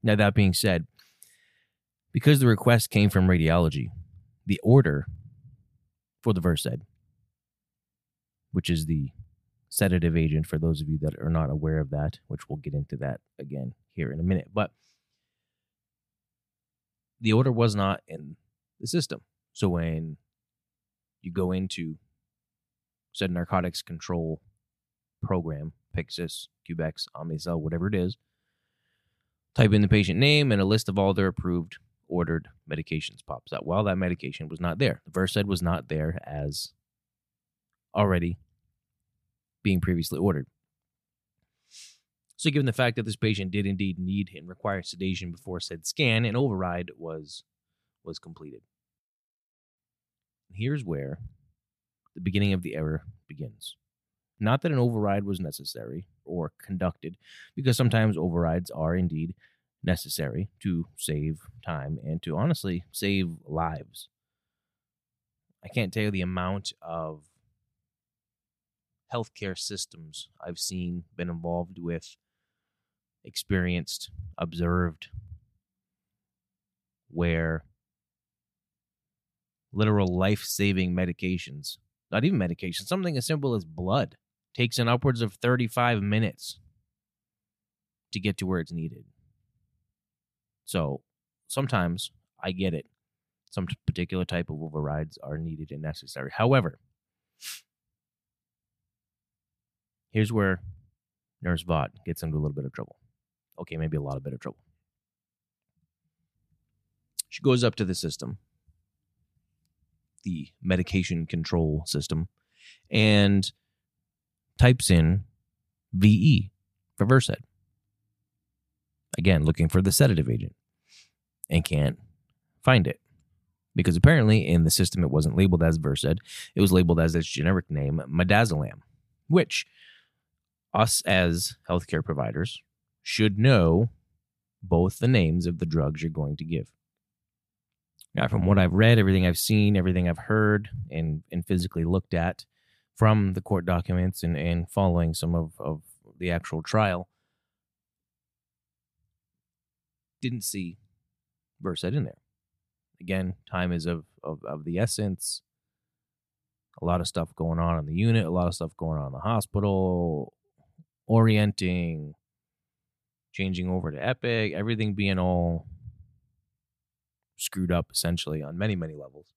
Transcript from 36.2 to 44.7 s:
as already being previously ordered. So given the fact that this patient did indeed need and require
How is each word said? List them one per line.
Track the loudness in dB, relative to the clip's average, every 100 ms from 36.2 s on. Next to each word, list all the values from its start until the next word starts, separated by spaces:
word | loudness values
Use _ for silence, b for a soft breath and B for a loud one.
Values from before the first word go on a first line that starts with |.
| -10
as | -8 -6 -8 -12 _ _ _ _ _ _ _ _ _ _ _ _
already | 0 2 2 0 -6 _ _ _ _ _ _ _ _ _ _ _ _
being | 0 0
previously | 0 -2 -2 -2
ordered. | 0 0 -6 _ _ _ _ _ _ _ _ _ _ _ B B B B _ _ _ _
So | 0
given | 2 0
the |
fact | 2 0 0
that |
this | -6
patient | -2 -2 -2 -4
did | -2
indeed | -2 -2 -2 -2
need | -4 -4 -4
and | -10 -18
require | -10 -6